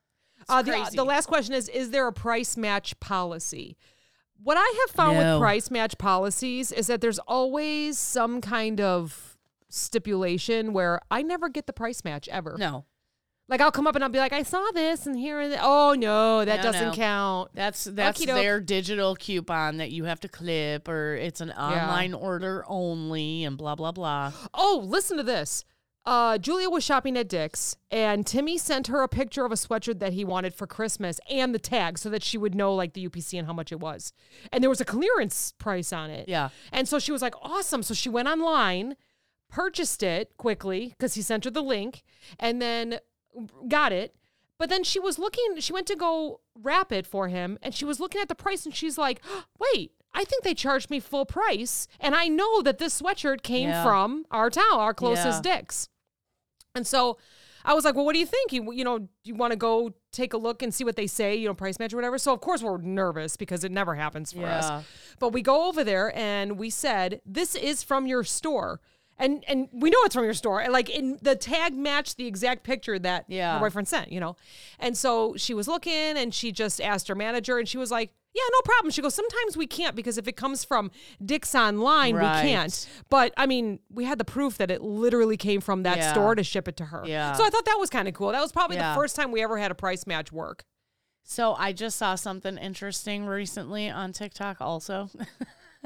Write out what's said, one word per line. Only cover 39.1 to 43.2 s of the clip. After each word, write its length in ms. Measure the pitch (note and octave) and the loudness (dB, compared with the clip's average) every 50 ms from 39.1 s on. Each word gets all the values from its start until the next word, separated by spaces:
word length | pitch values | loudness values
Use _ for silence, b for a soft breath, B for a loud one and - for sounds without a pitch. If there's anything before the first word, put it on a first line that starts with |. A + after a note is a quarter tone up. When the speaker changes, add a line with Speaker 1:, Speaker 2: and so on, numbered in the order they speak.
| _ _ _ _ _ _ _ _ | _ _ _ _ _ _ _ _
Speaker 2:
purchased 520 | - - F4+ F#4+ - - D#4+ - - - | -4 -2 -2 -2 -2 -2 -2 -2 -2 0
it 340 | G3+ F3+ E3 F#3 A3 _ _ | 0 0 0 0 -4 _ _
quickly 580 | - - A3+ G3+ - - F#3+ F#3 F#3+ A#3+ B3 - - | -4 -2 -2 -2 0 -2 -4 -4 -4 -4 -6 -6 -4
'cause 140 | B3+ B3 - | -4 -2 -2
he 60 | G#3+ | -2
sent 220 | F#3+ - A3+ G#3+ A3 | -2 -2 -2 -2 -2
her 60 | B3+ | -2
the 100 | A3+ D#4 | -4 -2
link, 400 | C#4 C4+ A#3+ G3+ G3+ B3+ - - B B B B B B B B | -2 0 -2 -2 -2 -6 -8 -12 B B B B B B B B
and 220 | A#3 A#3 A#3+ B3 | -2 -2 0 0
then 380 | A#3+ A#3 A#3 A#3 A#3 A#3 A#3 - _ _ _ _ | -2 -2 -2 -2 -4 -4 -6 -8 _ _ _ _